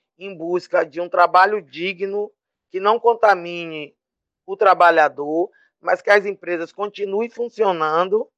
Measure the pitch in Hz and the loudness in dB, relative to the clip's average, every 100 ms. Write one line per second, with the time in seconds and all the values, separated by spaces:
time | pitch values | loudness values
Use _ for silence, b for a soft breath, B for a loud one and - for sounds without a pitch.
0 | _ _ 196 175 165 180 - 180 165 147 | _ _ -16 -12 -6 -6 -2 -2 -2 -6
1 | 175 180 170 175 190 214 143 143 180 180 | -4 0 4 4 2 0 -8 -8 -8 -6
2 | 196 202 208 _ _ _ _ 185 196 233 | -8 -6 -8 _ _ _ _ -2 0 2
3 | 233 226 220 185 175 175 165 156 147 _ | 0 2 2 2 -2 -10 -10 -12 -14 _
4 | _ _ _ _ - 190 202 170 175 165 | _ _ _ _ -12 0 2 6 6 6
5 | 147 127 147 160 190 _ _ _ 170 180 | 2 0 -4 -4 -4 _ _ _ -4 -2
6 | - 208 202 190 170 175 165 - 208 202 | 2 2 0 -8 -8 -6 -8 -8 -10 -8
7 | 202 196 233 233 240 208 208 170 156 160 | -6 -4 -6 -8 -8 -2 -2 0 0 0
8 | 185 214 269 | 0 -2 -4